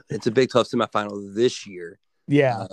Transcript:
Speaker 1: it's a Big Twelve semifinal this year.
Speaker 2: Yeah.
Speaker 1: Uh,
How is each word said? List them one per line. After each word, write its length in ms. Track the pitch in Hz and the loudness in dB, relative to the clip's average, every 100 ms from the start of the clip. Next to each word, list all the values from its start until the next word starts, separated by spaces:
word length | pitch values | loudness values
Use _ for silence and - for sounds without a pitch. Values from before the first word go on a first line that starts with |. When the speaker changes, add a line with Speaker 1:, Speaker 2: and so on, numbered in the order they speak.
| - | -6
Speaker 1:
it's 200 | 110 123 | -4 0
a 40 | |
Big 200 | 113 127 | 4 4
Twelve 160 | 120 110 | 4 2
semifinal 680 | 123 107 107 104 101 98 | 0 0 -2 -4 -6 -6
this 320 | 101 123 - 101 | 0 0 0 -14
year. 320 | 90 87 - _ _ - | -14 -14 -16 _ _ 0
Speaker 2:
Yeah. 320 | 143 135 113 | 2 4 0
Speaker 1:
Uh, 80 | 98 | -8